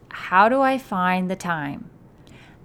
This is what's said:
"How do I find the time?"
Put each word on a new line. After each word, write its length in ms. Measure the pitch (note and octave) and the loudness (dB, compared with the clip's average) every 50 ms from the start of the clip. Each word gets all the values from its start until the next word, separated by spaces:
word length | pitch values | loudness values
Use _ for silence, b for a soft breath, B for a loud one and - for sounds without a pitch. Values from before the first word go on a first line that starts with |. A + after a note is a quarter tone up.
| - - | -20 -18
"How 400 | - - - - F#3 F#3 G#3 A3+ | -16 -14 -6 0 4 6 6 6
do 120 | B3+ C4+ | 4 4
I 180 | C4+ C4 C4+ B3+ | 2 2 0 -2
find 520 | C4 - G#3 F#3 F3+ F3+ F3+ F#3 F#3 F3+ | -4 -6 -4 0 0 0 0 0 -2 -4
the 60 | F#3+ | -4
time?" 540 | F#3 - F3+ E3+ D#3 D3 C#3 C#3+ - - - - - - - - B B B B B B B B B B | -6 -4 -4 -4 -4 -4 -6 -8 -10 -12 -18 -20 -20 -20 -20 -20 B B B B B B B B B B